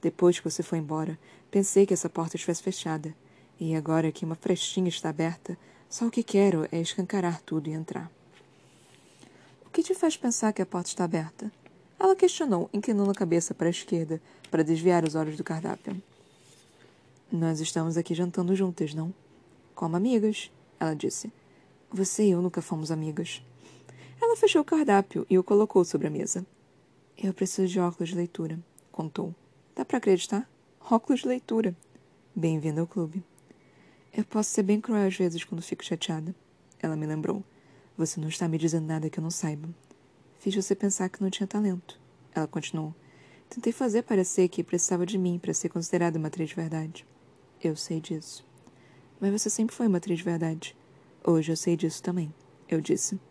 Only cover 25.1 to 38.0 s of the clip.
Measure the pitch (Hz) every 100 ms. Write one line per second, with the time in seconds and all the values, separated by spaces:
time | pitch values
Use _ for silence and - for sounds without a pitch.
25.1 | 170 - 185 180 208 214 196 175 156 156
26.1 | 151 - - 180 _ _ _ _ _ _
27.1 | - 190 190 190 - 190 185 175 170 165
28.1 | 175 175 - 160 160 170 - _ - 160
29.1 | - 202 170 _ _ _ - 262 254 220
30.1 | 185 - 202 254 _ _ _ - 233 -
31.1 | 254 - 254 - 226 220 175 _ - _
32.1 | _ _ - 165 160 156 151 170 - 160
33.1 | 170 175 _ _ - _ _ - _ _
34.1 | - 214 220 208 - 196 214 220 220 196
35.1 | 185 185 165 - 170 - - - 185 -
36.1 | 160 160 - _ _ _ _ 160 156 156
37.1 | 156 156 202 196 _ _ - - -